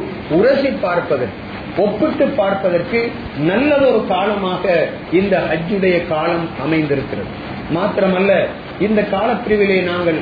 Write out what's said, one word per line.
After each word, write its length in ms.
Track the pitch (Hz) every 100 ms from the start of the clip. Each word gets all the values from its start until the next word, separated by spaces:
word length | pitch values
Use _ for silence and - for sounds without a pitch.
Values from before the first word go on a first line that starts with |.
| - - -
உரசி 420 | 156 247 277 269 202
பார்ப்பதற்கு, 600 | 185 170 - 139 123 - - - - -
ஒப்பிட்டு 480 | 202 - 302 - 262
பார்ப்பதற்கு 680 | - 196 190 185 170 - 233 233 - - 135
நல்லதொரு 600 | 156 208 294 285 269 220 -
காலமாக 680 | 185 202 202 185 180 196 165 131 - -
இந்த 240 | 170 196 180
ஹஜ்ஜுடைய 540 | 147 165 170 196 185 170 170
காலம் 380 | 156 165 170 165 -
அமைந்திருக்கிறது. 720 | 139 160 151 131 107 104 95 - - - -
மாத்திரமல்ல, 600 | 160 202 202 190 185 196 180 - - - -
இந்த 220 | 202 214 202
காலப்பிரிவிலே 720 | 196 226 233 - 208 196 190
நாங்கள் 360 | 175 180 175 151